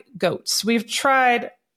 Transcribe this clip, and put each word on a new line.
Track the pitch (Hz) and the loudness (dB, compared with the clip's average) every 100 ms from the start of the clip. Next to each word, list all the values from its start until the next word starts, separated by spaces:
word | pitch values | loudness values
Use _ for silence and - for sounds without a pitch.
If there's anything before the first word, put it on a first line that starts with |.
| - 226 | -14 -4
goats, | 180 - - - | -2 -2 -4 -4
we've | 202 233 214 | 0 -2 -2
tried | - 277 269 254 240 - - _ | -2 2 4 4 2 -2 -14 _